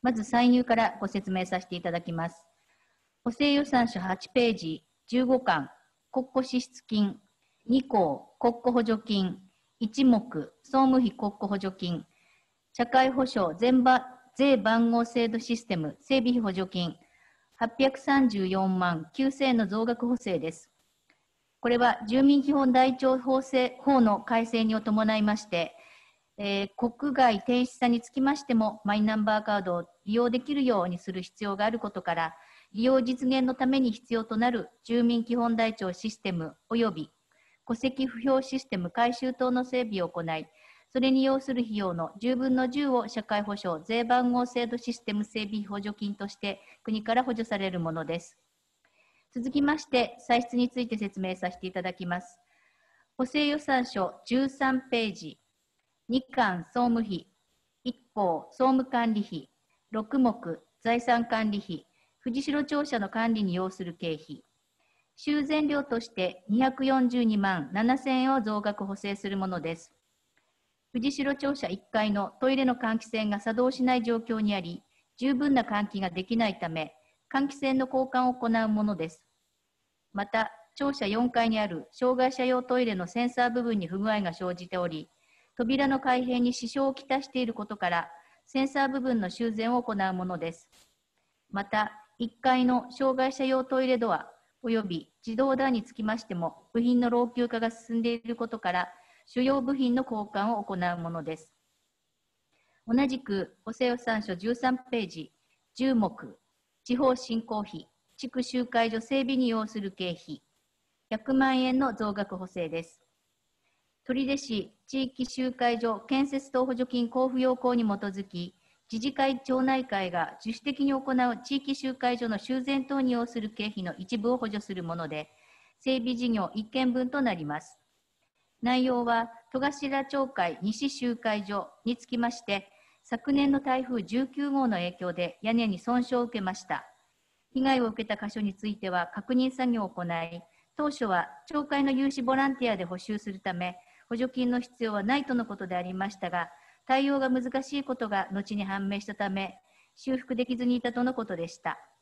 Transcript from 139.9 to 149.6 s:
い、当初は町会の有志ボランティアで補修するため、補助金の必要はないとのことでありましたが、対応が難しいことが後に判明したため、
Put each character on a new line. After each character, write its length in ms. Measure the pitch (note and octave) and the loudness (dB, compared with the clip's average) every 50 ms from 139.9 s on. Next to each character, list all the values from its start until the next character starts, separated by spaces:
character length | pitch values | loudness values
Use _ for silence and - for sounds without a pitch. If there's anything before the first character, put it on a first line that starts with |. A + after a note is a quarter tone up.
| - - F3 | -4 -6 -4
い、 400 | E3+ E3+ E3 E3 E3 E3+ E3+ - _ _ _ _ _ _ - | -4 -2 -4 -4 -6 -8 -14 -16 _ _ _ _ _ _ -2
当 120 | D4 D4 | -2 -2
初 160 | C#4+ - B3 | -2 -2 -2
は 220 | G#3+ F#3 F3 - - - - - - | 0 2 0 0 -2 -8 -20 -18 -6
町 180 | D#4+ D4 D4 | -4 -4 -2
会 180 | D4 D4 C#4 C#4 | 0 0 2 2
の 80 | C#4 | 2
有 180 | C4+ B3+ C4+ C#4 | 2 2 0 0
志 120 | C4+ - | 0 -2
ボ 140 | B3 A#3 C4 | 0 2 2
ラ 120 | C4 C#4 C#4 | 2 2 2
ン 100 | C4+ C4 | 0 0
テ 80 | B3+ | 0
ィ 60 | A#3+ | -2
ア 60 | G#3+ F#3 | 0 -2
で 80 | F#3 | -4
補 120 | E3+ F3+ F3+ | -6 -6 -10
修 200 | - - G#3+ G#3 | -6 -6 -6 -6
す 140 | - G#3 | -6 -8
る 80 | F#3+ F#3+ | -12 -8
た 120 | _ G3 | _ -6
め、 240 | F3+ F3 F3+ F3+ F3+ - - _ _ _ _ _ | -4 -4 -4 -6 -6 -10 -20 _ _ _ _ _
補 80 | A#3 | -4
助 160 | A3+ B3 B3+ B3+ | -4 -4 -4 -2
金 160 | B3+ B3+ B3 | -2 -2 0
の 120 | A#3+ B3 | 0 -2
必 240 | A#3+ - _ _ A#3 | -2 -6 _ _ -6
要 80 | A3 G#3 | -4 -2
は 100 | G#3 G3 | -2 0
な 140 | G#3 C4 C#4+ | 2 0 0
い 80 | C#4 | 0
と 100 | - C4 | 0 -2
の 100 | A#3+ A#3 | -2 -2
こ 120 | A#3 G#3 F#3+ | -4 -6 -10
と 100 | G3 F3+ | -8 -6
で 80 | F3+ | -4
あ 60 | F3+ | -4
り 120 | F3+ F#3 F#3 | -4 -4 -6
ま 160 | F#3+ G3 G3+ | -4 -6 -6
し 60 | G#3 - | -6 -6
た 120 | - F3 | -8 -4
が、 200 | F3 F3 E3+ E3 - - _ _ _ _ _ | -2 -4 -4 -4 -10 -20 _ _ _ _ _
対 260 | - C4 C4+ C#4 C#4 | 2 2 4 4 2
応 80 | C#4 C#4 | 2 2
が 100 | C4 C4 | 2 2
難 320 | B3+ B3+ A#3+ B3+ B3 C4 | 0 0 0 -2 -4 -4
し 120 | C4+ - C#4+ | -6 -4 -6
い 100 | C#4+ C4+ | -6 -4
こ 120 | - B3+ | -4 -4
と 140 | B3+ A#3+ G#3+ | -6 -4 -2
が 180 | G#3 G3 F#3 - | -2 -2 -2 -2
後 240 | F#3+ G3+ G3 - G#3 | -4 -6 -6 -4 -6
に 80 | G#3 G3 | -6 -4
判 260 | F#3+ G3 G3 G3 G3 | -4 -4 -4 -4 -4
明 100 | G3+ G3+ | -4 -6
し 60 | G3+ | -6
た 100 | - G#3 | -10 -6
た 140 | - G3+ G3 | -6 -4 -4
め、 280 | F#3+ G3 G3 F#3 - - | -2 -4 -4 -6 -8 -14